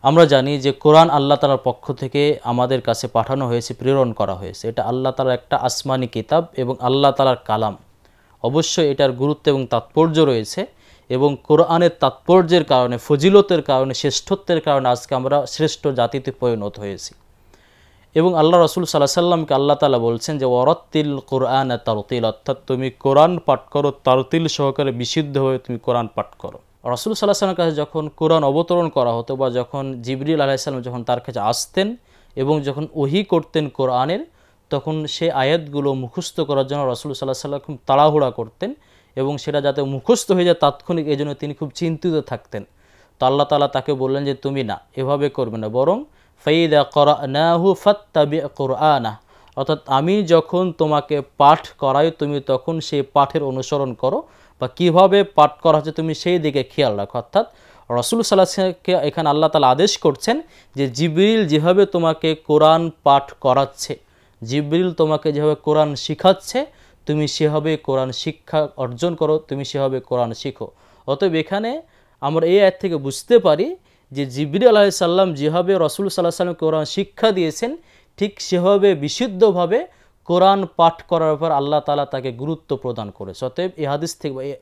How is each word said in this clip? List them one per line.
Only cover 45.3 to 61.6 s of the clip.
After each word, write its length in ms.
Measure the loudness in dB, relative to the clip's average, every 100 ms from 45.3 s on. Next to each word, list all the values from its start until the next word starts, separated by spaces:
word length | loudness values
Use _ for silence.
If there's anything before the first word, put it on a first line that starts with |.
| -4 -6 -6
না, 120 | -6
বরং 360 | -2 0 0 -4 _ _ _
ফাইদা 400 | 0 2 4 2
ক্বরানাহু 880 | 2 2 4 4 0 0 2 2 2
ফাত্তাবি' 640 | 2 2 0 0 0 0 0 -6 -6
কুরআনাহ", 580 | -4 0 2 2 -2 -10 _ _ _ -8
অর্থাৎ 220 | -4 -4 0
আমি 360 | 0 2 0
যখন 500 | 4 2 2 -2 -2
তোমাকে 500 | -2 0 0 -2 -4 -6 _
পাঠ 320 | 6 6 2
করাই 420 | -6 -2 2 0 0
তুমি 220 | -4 -4
তখন 400 | -2 -4 -2 -6
সেই 220 | -4 -4
পাঠের 400 | -2 2 2 0
অনুসরণ 520 | -4 -6 -4 -4 -4
করো 280 | -2 -2 -2 -8 _ _ _
বা 80 | -10
কিভাবে 560 | 0 2 6 6 4
পাঠ 360 | 2 4 4 4
করা 160 | 2 2
হচ্ছে 160 | 0
তুমি 220 | -6 -6
সেই 240 | -4 -2 0
দিকে 240 | 0 -2
খেয়াল 340 | -4 -2 -2 -2
রাখো। 220 | -6 -8
অর্থাৎ 280 | -2 -2 -2 _ _ -20 _
রাসূল 320 | -4 -2 -2
সাল্লাল্লাহু 400 | 2 2 2 2
আলাইহি 120 | -2
ওয়াসাল্লামকে 340 | -4 -2 0 0
এখানে 200 | -2 0
আল্লাহ 220 | 2 2
তাআলা 200 | 4 4
আদেশ 280 | 4 2 2
করছেন 440 | -2 -2 -2 -4 -4 _ _
যে 140 | -6 -6
জিবরিল 600 | -2 -2 2 2 2 2
যেভাবে 380 | 0